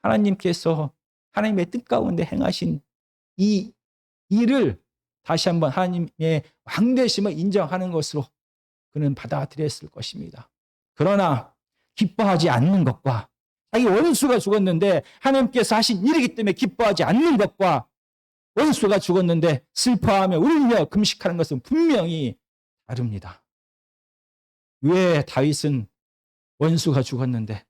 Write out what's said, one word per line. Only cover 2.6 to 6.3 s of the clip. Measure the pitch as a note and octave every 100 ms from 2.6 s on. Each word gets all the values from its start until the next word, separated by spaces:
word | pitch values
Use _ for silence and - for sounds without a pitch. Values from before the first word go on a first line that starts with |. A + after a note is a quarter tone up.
| E3+ D#3 _ _ _ _ _
이 | - G3+ G3+ G3 _ _ _ _ _ _
일을 | G#3 A#3 C4+ E3 F#2 _ _ _ _
다시 | - E3 F#3+
한번 | E3+ D3+
하나님의 | - F3+ F3 E3 - D#3+